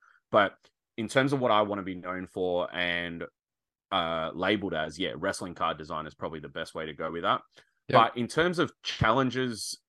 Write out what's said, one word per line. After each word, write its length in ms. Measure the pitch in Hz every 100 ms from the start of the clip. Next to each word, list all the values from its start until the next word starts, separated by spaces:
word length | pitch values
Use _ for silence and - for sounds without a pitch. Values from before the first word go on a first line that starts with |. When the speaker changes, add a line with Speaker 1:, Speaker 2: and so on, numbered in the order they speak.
| _ _ _
Speaker 1:
But 260 | 110 98 - _ _ _ -
in 120 | 107
terms 240 | 135 135
of 80 | 139
what 100 | 123
I 100 | 107
wanna 200 | 104 101
be 140 | 92 90
known 300 | 90 92 92
for 400 | 98 90 87 -
and, 520 | 87 87 87 87 85 82 _ _ _ _ _ _
uh, 400 | 95 82 82 80
labeled 400 | 85 92 107 98
as, 240 | 80 78 76
yeah, 160 | 87 65
wrestling 380 | 95 - 90
card 240 | 85 82 78
design 280 | 78 80 78
is 80 |
probably 260 | - 87 80
the 80 | 73
best 240 | 82 80
way 120 | 82 78
to 80 |
go 160 | 76 80
with 100 | 85
that. 200 | 95 127 - - _ _ -
Speaker 2:
Yep. 160 | 127
Speaker 1:
But 120 | 113 123
in 120 | 113
terms 300 | 156 175 170
of 120 | 143 -
challenges 960 | - - 110 127 131 127 127 104 - -